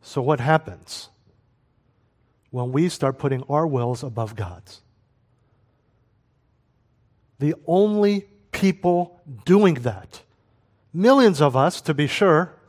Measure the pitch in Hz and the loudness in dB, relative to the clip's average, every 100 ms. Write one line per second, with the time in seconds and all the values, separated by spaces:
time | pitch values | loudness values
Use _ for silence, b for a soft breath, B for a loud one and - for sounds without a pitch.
0 | - - 127 147 127 156 - 92 - - | -8 -6 -2 -2 0 0 0 -20 -18 -20
1 | - _ _ _ _ _ _ _ _ _ | -20 _ _ _ _ _ _ _ _ _
2 | _ _ _ _ _ 127 123 135 175 - | _ _ _ _ _ -8 -4 0 0 0
3 | 135 131 143 131 - 147 160 131 120 123 | -4 -2 -4 -4 -4 -2 -2 -2 -4 -6
4 | 143 113 110 113 95 87 - - _ _ | -8 -8 -8 -8 -12 -12 -20 -20 _ _
5 | _ _ _ _ _ _ _ _ _ _ | _ _ _ _ _ _ _ _ _ _
6 | _ _ _ _ _ _ _ _ _ _ | _ _ _ _ _ _ _ _ _ _
7 | _ _ _ _ 147 165 - 180 208 208 | _ _ _ _ -4 -4 -2 2 2 2
8 | 208 202 202 _ _ - 190 190 180 175 | 0 0 -6 _ _ -2 0 0 0 -2
9 | 175 _ - 120 - 190 202 143 120 98 | -4 _ -20 -14 2 4 4 2 -6 -8
10 | - - _ _ _ _ _ _ _ 165 | -18 -20 _ _ _ _ _ _ _ 0
11 | 214 269 233 147 147 127 151 - - 143 | 4 6 4 4 2 2 0 -2 -6 -2
12 | 147 - 196 156 180 - | -2 0 4 4 0 -10